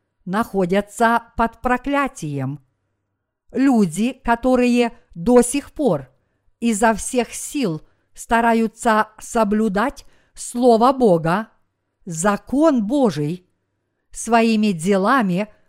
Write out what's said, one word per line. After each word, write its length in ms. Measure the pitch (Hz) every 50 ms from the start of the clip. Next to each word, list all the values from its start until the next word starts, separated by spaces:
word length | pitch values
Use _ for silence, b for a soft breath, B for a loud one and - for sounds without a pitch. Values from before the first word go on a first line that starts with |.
| _ _ _ _ -
находятся 1080 | 180 190 214 233 - - 196 180 170 196 202 202 - - - 233 226 233 226 - _ -
под 260 | - 233 226 - _
проклятием. 1040 | - 247 247 240 - 277 277 277 277 - - - 160 147 143 139 131 135 143 135 _ _ _ _ _ _ _ _ _ _ _ _ _ _ _ _ _ _
Люди, 640 | - 233 269 285 247 220 202 160 151 185 226 262 -
которые 840 | _ - 233 233 233 - 254 254 247 247 247 240 240 240 226 - - _ _ -
до 280 | 170 170 240 247 247 233
сих 300 | - - 285 - - -
пор 360 | - 294 220 160 139 131 _ _ _ _ _ _ _ _ _ _ -
изо 360 | 233 233 220 196 233 226 214
всех 380 | 175 - - 254 240 220 - -
сил 480 | - - - - 294 247 175 156 156 - _ _ _ _ _ _
стараются 960 | - - - 233 233 233 233 226 226 226 214 _ - - 233 220 220 214 - _ -
соблюдать 840 | - - - 233 220 202 214 214 220 220 185 202 233 277 - - - - _ _ _ _ _
Слово 580 | - - - - 240 262 247 226 214 233 269
Бога, 580 | 269 254 247 202 170 165 156 165 175 214 220 _ _ _ _ _ _ _ _ _ _ _ -
закон 800 | 190 160 160 180 208 202 - _ - 247 285 320 330 269 240 196
Божий, 600 | 208 294 285 254 202 135 151 147 147 180 - _ _ _ _ _ _ _ _ _ _ _ _ _ _
своими 600 | - - - 220 233 226 226 226 220 214 214 208
делами 840 | 185 156 160 202 196 185 190 220 269 269 208 185 175 190 208 b b b b